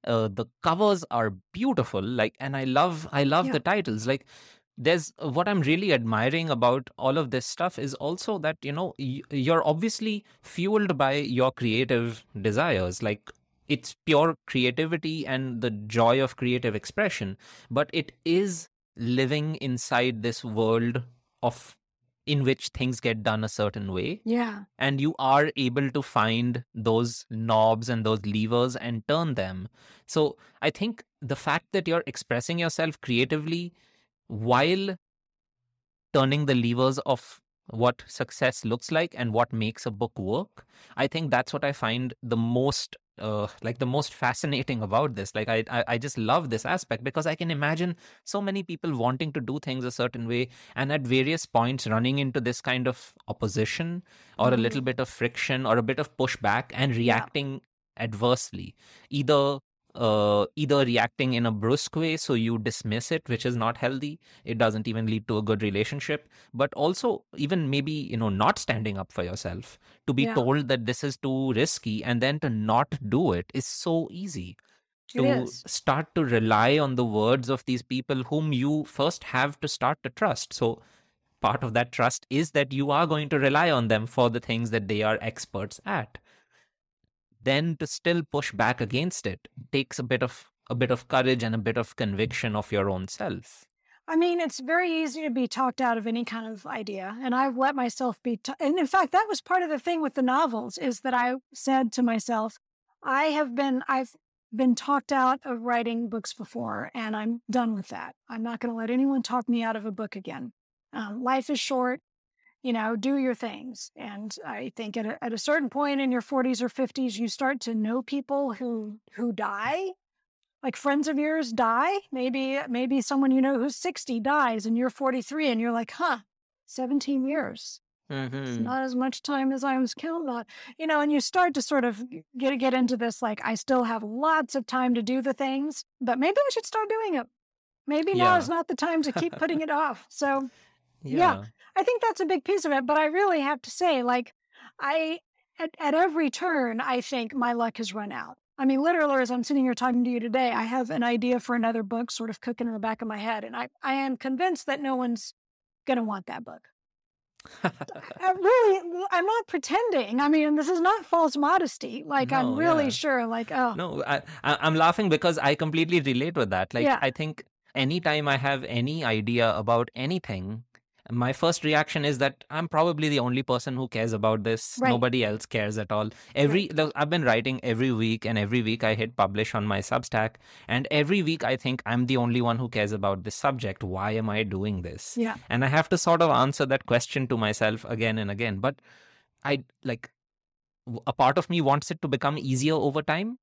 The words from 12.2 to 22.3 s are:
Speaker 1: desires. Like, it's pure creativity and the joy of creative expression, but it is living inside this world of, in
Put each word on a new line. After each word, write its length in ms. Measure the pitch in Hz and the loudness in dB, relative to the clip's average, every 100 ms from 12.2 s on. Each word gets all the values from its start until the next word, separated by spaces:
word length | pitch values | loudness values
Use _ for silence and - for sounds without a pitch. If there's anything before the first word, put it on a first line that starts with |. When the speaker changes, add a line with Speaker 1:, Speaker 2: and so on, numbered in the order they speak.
| _ 117 | _ -2
Speaker 1:
desires. 640 | 104 107 165 107 90 90 | 0 2 2 2 0 -2
Like, 280 | 110 104 - - _ _ - | -4 -4 -8 -20 _ _ -4
it's 300 | 139 - - | -4 -4 -10
pure 320 | - 147 165 160 - | 4 6 6 0 -4
creativity 800 | 135 123 123 160 165 160 160 135 | 2 2 2 -2 -2 -4 -4 -4
and 360 | 131 131 117 | -4 -4 -2
the 80 | 120 | -2
joy 520 | 104 107 113 117 131 | -4 -2 4 6 6
of 140 | 131 - | 2 0
creative 380 | 123 123 120 | 0 0 0
expression, 640 | 104 - - 208 - 98 95 - - - | -2 -4 -2 -2 -2 -6 -8 -16 -20 -4
but 180 | 120 147 | -2 0
it 180 | 165 151 _ | -2 -6 _
is 460 | 165 170 202 170 - _ _ | 0 2 2 -4 -12 _ _
living 600 | - 117 127 131 151 151 | -6 -2 2 2 0 -2
inside 680 | 160 135 123 - 120 127 113 | -4 -4 -4 0 2 2 0
this 220 | 117 113 | -4 -4
world 580 | 120 107 110 113 117 123 123 _ _ _ | -4 0 4 4 2 -2 -6 _ _ _
of, 360 | 123 - - - _ _ _ _ | -4 -4 -18 -20 _ _ _ _
in 180 | - | -2